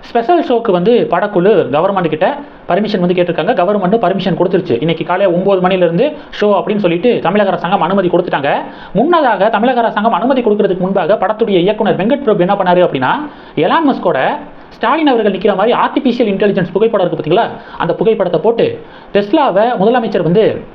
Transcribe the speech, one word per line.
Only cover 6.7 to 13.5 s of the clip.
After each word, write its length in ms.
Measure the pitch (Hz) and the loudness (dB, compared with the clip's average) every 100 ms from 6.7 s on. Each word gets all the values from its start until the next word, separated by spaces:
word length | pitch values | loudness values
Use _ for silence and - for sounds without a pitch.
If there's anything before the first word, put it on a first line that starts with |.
| 208 | -2
சொல்லிட்டு 420 | 196 170 247 190 | 0 0 0 0
தமிழக 300 | 160 202 196 | 0 0 0
அரசாங்கம் 320 | 175 175 196 | 0 -2 -2
அனுமதி 280 | 165 202 180 | 0 0 0
கொடுத்துட்டாங்க. 460 | 175 180 175 139 202 311 - - | 0 0 -2 0 -2 -4 -14 -6
முன்னதாக 560 | 185 269 349 277 202 202 | -2 2 2 2 2 0
தமிழக 320 | 214 233 240 | 2 0 2
அரசாங்கம் 320 | 226 214 220 | 0 0 0
அனுமதி 300 | 180 233 269 | 0 0 0
கொடுக்கறதுக்கு 360 | 240 208 214 185 | 0 2 0 0
முன்பாக 360 | 185 196 160 | -2 -2 0
படத்துடைய 340 | 214 190 214 220 | 0 0 -2 0
இயக்குனர் 480 | 190 175 214 208 165 | 2 2 0 -2 0
வெங்கட் 260 | 196 269 | 0 0
பிரபு 240 | 220 190 180 | 0 0 2
என்ன 80 | |
பண்ணாரு 220 | 202 185 180 | 0 2 2
அப்படின்னா, 340 | 175 139 127 240 302 - - | 2 0 -2 -2 -6 -14 -10